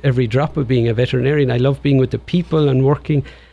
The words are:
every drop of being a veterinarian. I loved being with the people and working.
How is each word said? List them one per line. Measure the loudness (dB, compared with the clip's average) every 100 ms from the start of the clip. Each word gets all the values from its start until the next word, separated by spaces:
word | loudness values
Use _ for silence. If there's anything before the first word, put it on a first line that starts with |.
every | -2 0 0
drop | 0 -2 -4
of | -2
being | 0 0
a |
veterinarian. | 0 0 0 0 0 0
I | 2
loved | 0 0
being | 0 2
with | 0
the | -4
people | -2 -4 0 0 2
and | 2
working. | 2 0 0 -2 -4 -16 -20